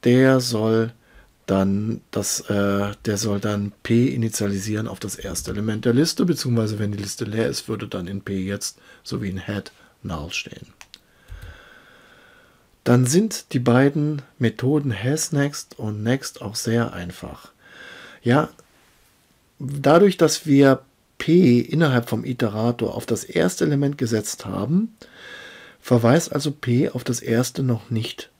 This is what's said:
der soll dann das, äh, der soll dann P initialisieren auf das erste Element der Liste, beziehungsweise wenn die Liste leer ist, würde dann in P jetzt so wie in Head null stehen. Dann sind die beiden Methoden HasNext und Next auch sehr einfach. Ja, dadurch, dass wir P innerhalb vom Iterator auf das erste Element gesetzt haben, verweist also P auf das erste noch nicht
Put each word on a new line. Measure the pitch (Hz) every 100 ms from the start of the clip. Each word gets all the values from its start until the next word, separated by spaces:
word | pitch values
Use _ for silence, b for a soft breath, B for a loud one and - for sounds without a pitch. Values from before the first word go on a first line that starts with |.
der | 120 123 131 131
soll | 123 113 110 113 113 - b b b _ -
dann | 95 95 98 107 - _
das, | - 101 - -
äh, | 104 101 101 101 101 -
der | 104
soll | 110 101
dann | 104 104 101 -
P | - 117 127
initialisieren | 127 113 - 104 98 101 107 110
auf | 98
das | 104
erste | - 98 92 -
Element | 104 107 107 120
der |
Liste, | 117 165 - 180
beziehungsweise | 147 131 117 107 104
wenn | 104
die | 101
Liste | 101 - 110
leer | 107 117
ist, | - -
würde | 110 107
dann | 95 87
in | 98
P | - 98
jetzt | 92 101 - - b b
so | - 95
wie | 98
in | 92 -
Head | 104 - b b b
null | - 80 78
stehen. | - - - - _ - - b b b b b b b b b b b b b b b b b _ -
Dann | 123 127
sind | 160 220 - -
die | 131
beiden | 123 120 143 143 147 151 - _
Methoden | 117 - 123 151 139
HasNext | 101 120 156 - 147 143 143 - -
und | 110 107
Next | 110 135 - -
auch | 104 107
sehr | - 113 117
einfach. | 92 87 - - - - _ B B B B B B
Ja, | 117 131 160 - _ b b b b b _ _ _ _
dadurch, | 131 143 139 165 202 180
dass | 156 - 160
wir | 139 139 131 - _ _ _
P | - 170 165 120
innerhalb | 120 151 160 127 117
vom | 110 123
Iterator | 120 117 107 117 120 113 -
auf | -
das | 110 -
erste | - 175 - 151
Element | 139 143 143
gesetzt | 123 113 104 - 95
haben, | 95 110 175 226 - B B B B B B B B
verweist | - 123 117 127 -
also | 143 147
P | 143 - 120 151
auf | 127
das | - 120
erste | - 113 123 -
noch | 131 113 -
nicht | 113 113 - - _